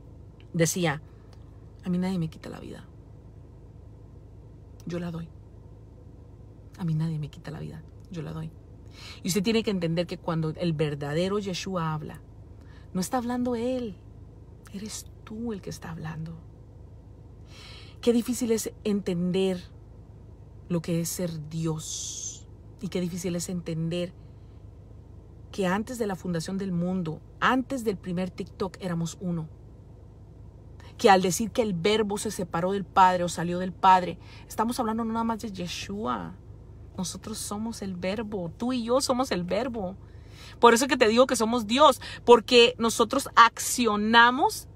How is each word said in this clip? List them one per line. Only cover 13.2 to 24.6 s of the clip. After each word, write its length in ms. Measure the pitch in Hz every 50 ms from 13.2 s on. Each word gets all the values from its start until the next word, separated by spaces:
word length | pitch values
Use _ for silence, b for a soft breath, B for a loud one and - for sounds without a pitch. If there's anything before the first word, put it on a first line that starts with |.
| 233 240 247 247 247 254 247
él. 380 | 226 233 254 262 254 247 214 180 - - - - - - - - - - - - - - - -
Eres 320 | 190 214 214 - - - - - - -
tú 280 | - 220 220 233 240 214
el 80 | 185
que 80 | - -
está 220 | 160 - - 175
hablando. 480 | 165 160 160 160 160 151 160 160 165 165 - - - - - - - - - - - - - - - - - - - - B B B B B B B B B B B B
Qué 140 | - 240 233
difícil 380 | 240 - - 240 - 254 226 226
es 200 | 214 - - - - -
entender 760 | 220 202 208 196 202 180 170 175 180 175 190 190 190 185 180 - - - - - - - - - - - - - - - - - - - - - -
lo 100 | 175 170
que 220 | 165 - 170 165 170
es 80 | 160
ser 400 | - - 180 170 165 156 147 151
Dios. 960 | 160 160 160 160 156 156 - - - - - - - - - - - - - - - - - - - -
Y 80 | - 170
qué 140 | - 185 180
difícil 340 | 170 175 180 175 185 170
es 140 | 175 175 -
entender 640 | 185 175 165 170 165 160 165 165 175 175 175 180 - b b b b b b b b b